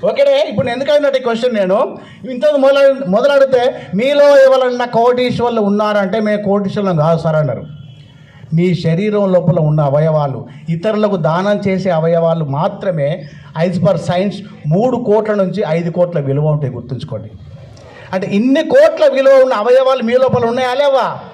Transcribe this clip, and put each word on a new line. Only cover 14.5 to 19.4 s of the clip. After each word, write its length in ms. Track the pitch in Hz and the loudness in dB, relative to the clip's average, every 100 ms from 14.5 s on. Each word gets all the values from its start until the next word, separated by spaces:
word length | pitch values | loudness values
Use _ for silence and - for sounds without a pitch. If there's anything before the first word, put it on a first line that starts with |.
| - 147 | -12 -4
మూడు 300 | 165 247 247 | 0 0 -2
కోట్ల 360 | - 214 214 | 0 0 0
నుంచి 300 | 208 185 180 202 | -2 -2 -2 -4
ఐదు 220 | 165 170 | -2 -4
కోట్ల 280 | 165 175 165 | -2 -2 -2
విలువ 280 | 139 135 156 | -4 -2 0
ఉంటాయి, 260 | 151 131 | -2 -4
గుర్తుంచుకోండి. 580 | 120 117 123 - 107 98 107 - - - - - - - | -8 -10 -12 -10 -12 -14 -18 -20 -20 -20 -20 -20 -20 -4
అంటే 140 | 190 190 | -4 -2
ఇన్ని 360 | 202 247 285 | 0 2 2
కోట్ల 440 | 320 508 330 - 302 | 4 4 4 4 2
విలువ 340 | 254 269 269 | 4 4 6